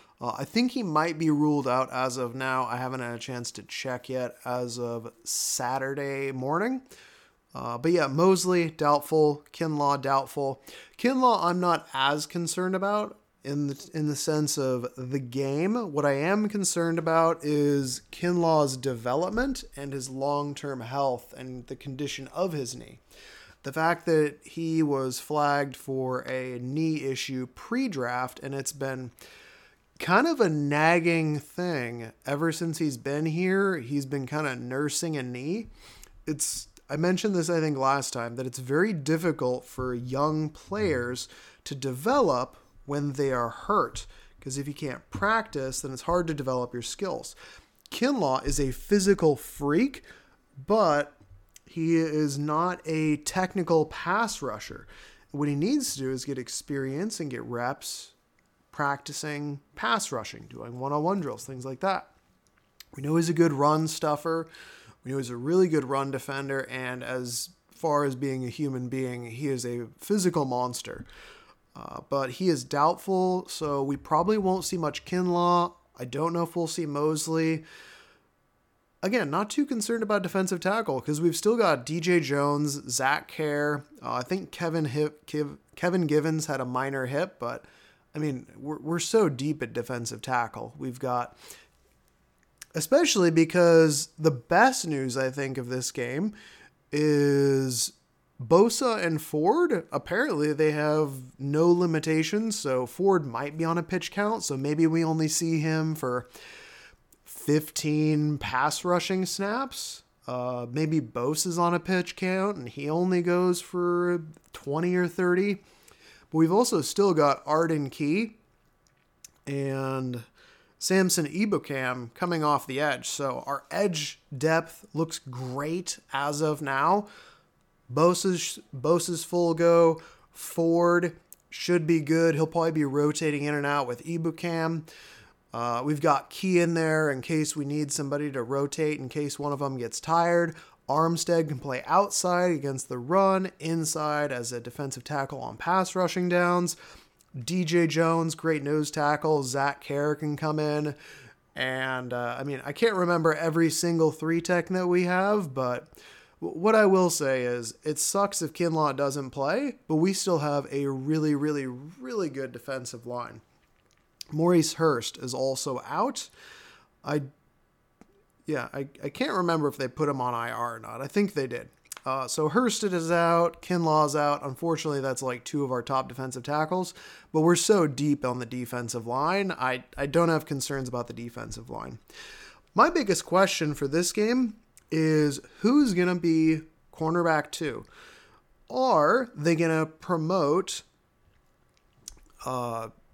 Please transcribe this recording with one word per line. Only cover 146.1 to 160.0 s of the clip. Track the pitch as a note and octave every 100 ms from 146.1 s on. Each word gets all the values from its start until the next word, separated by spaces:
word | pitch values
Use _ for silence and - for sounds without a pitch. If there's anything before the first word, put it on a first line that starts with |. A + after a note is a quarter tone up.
| F#3 F3+
downs. | F3 F3 F3 F3 - - - _ _ _
D | C3+ A#2 F3+
J | E3 F3 E3
Jones, | D3 E3 E3 E3
great | D#3 E3 D#3
nose | C#3+ D3+ D3
tackle. | - D3 D3 D#3 D3+
Zach | C3+ C3+ C#3 C#3 -
Kerr | C#3+ D3
can | D3+ D3+ C#3+
come | D#3+ D3+
in. | D3+ D3 D3+ C#3 - - - - _ -
And, | B2+ C3 C3 B2+ B2
uh, | B2 A#2+ B2
I |
mean, | C#3 C3+ B2+
I |
can't | D3 A3+ G3
remember | F3 F3 E3
every | D3+ E3 D#3+ E3
single | D#3 E3+ E3 D#3+
three | D3+ D#3 E3+
tech | E3+ F3+ E3+
that | F#3 F3+
we | F3+
have, | F3+ F3+ G3 G#3 E3
but | C3 B2+ B2 - - - - - _
W-, | E3+ -
what | G3
I | A3+ G#3
will | F#3+ F3+
say | D#3 C#3+ C3
is, | B2 B2 A2+ -
it | D3+ D3+
sucks | - G3 G3+ -
if | D#3
Kinlaw | - E3+ D#3+ D3+ C3
doesn't | C#3+ C#3+ C3+
play, | C#3+ C#3 G3 C#4+ - -
but |
we | D#3